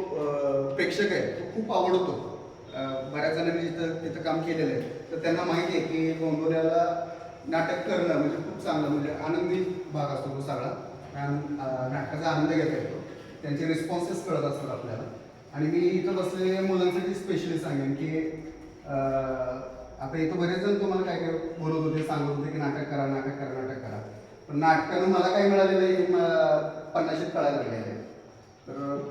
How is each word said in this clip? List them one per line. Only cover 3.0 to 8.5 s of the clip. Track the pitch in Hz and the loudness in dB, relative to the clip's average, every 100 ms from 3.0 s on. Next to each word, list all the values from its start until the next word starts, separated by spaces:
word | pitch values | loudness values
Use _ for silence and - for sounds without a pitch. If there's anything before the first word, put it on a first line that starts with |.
| 139 | -6
बऱ्याच | 147 156 | -2 0
जणांनी | 160 165 170 | 2 0 0
जिथं | 165 165 165 | -2 -2 -4
तिथं | 160 160 - | -4 -6 -4
काम | 160 160 | -2 0
केलेलं | 165 160 139 | 0 0 0
आहे | 123 117 - - | 0 -4 -8 -8
तर | 165 | -2
त्यांना | 165 170 | 0 2
माहिती | 175 170 170 156 | 2 0 2 0
आहे | - | 0
की | 160 160 | 0 0
गोंदवल्याला | 160 160 151 160 160 160 170 170 - - - - - 139 | 0 0 2 2 4 4 4 4 0 -4 -10 -12 -12 -2
नाटक | 165 165 180 214 | 0 0 0 0
करणं | 175 160 143 | 2 2 4
म्हणजे | 147 - | 2 0
खूप | - | -6